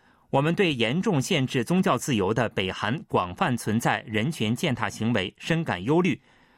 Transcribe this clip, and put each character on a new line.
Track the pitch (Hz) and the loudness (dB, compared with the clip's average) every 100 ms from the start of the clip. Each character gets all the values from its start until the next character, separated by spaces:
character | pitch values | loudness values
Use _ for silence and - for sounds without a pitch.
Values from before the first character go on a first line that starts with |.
| _ _ _ | _ _ _
我 | 139 | 0
们 | 151 165 | 2 2
对 | 180 | 2
严 | 131 110 156 | 2 0 0
重 | 220 151 | 2 0
限 | 123 165 127 | 2 0 0
制 | 135 | 0
宗 | 113 180 | 2 2
教 | 190 127 | 2 0
自 | - 113 | 0 0
由 | 92 | 2
的 | 113 110 | 0 0
北 | - 92 | -2 -4
韩 | - 104 143 | -2 -4 -4
广 | - 117 87 90 | -2 -2 -2 -2
泛 | 180 120 | -2 -2
存 | - 110 | 0 0
在 | 151 107 104 | 0 -2 -2
人 | 107 131 | -2 -2
权 | 160 107 113 | -2 -2 0
践 | 156 | -2
踏 | 120 104 | -2 -4
行 | - 113 | -2 -2
为 | 113 92 - | 0 -2 -6
深 | - 165 | -4 -2
感 | 127 90 | -2 -4
忧 | 101 165 | 0 2
虑， | 180 117 _ _ _ | 2 -2 _ _ _